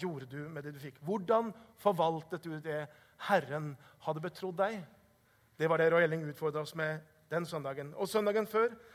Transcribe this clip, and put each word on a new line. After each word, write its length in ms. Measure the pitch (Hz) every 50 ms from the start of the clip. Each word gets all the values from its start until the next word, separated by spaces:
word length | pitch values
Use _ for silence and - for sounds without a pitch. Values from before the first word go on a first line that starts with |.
gjorde 260 | 175 180 160 135 131 123 131
du 100 | 143 147 156
med 160 | 165 147 143
det 100 | 147 147
du 60 | 139
fikk? 160 | 135 147 - - 143
Hvordan 480 | 160 208 220 180 196 226 226 233 226 - - - - _
forvaltet 640 | - - 202 196 165 165 165 165 160 156 - 185 165 -
du 140 | 170 156 156
det 220 | 151 160 151 151 151 147 - - - _ _ - - -
Herren 460 | 202 180 139 123 143 156 151 147 139 - - - - _ -
hadde 180 | 160 156 156
betrodd 360 | 156 180 - - 190 190 175 170
deg? 220 | 190 208 226 202 160 - - - _ _ _ _ _ _ _ _ _ _ _
Det 80 | - 151
var 160 | 160 165 160
det 60 | 160 165
Roy 140 | 165 170 170
Elling 220 | 156 160 165 156 147
utfordret 380 | 143 - 160 156 143 151 151
oss 80 | 147 -
med 240 | 165 156 156 156 156 156 - _ _ _ _
den 160 | 156 170 170 160
søndagen. 460 | 170 156 139 135 135 143 139 143 160
Og 80 | - 202
søndagen 400 | 185 - 214 214 208 208 220 214
før 300 | - - 214 226 240 233 - - -